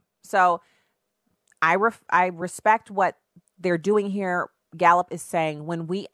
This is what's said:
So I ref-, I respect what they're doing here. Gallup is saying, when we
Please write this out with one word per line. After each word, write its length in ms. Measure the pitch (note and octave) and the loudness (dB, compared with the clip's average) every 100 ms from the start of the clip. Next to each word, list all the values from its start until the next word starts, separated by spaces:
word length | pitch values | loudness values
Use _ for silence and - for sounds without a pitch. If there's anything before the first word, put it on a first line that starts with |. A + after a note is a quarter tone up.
| _ _ | _ _
So 380 | - G3+ F3+ E3+ - _ _ _ _ _ _ _ _ _ | -4 2 2 2 -6 _ _ _ _ _ _ _ _ _
I 140 | D#3+ F#3 | 0 2
ref-, 300 | A3+ - - | 0 -4 -2
I 180 | F3+ F#3 | 0 0
respect 640 | E3+ F3+ - G#3+ A3 - | -4 -10 -2 0 0 -2
what 280 | G3 F3+ - _ _ _ _ | -2 -2 -2 _ _ _ _
they're 180 | F3 E3+ | -2 0
doing 320 | F#3 G#3+ G3+ | 0 0 0
here. 420 | G3 F#3 F3 - _ _ E3 | -4 -2 -4 -4 _ _ 2
Gallup 340 | F3 F3 F3 | 4 4 2
is 100 | D3+ | -10
saying, 460 | - F3 D#3 D3+ D3+ | -6 -4 -2 -4 -8
when 180 | E3+ D#3+ | -8 -6
we 220 | F#3+ - | -8 -6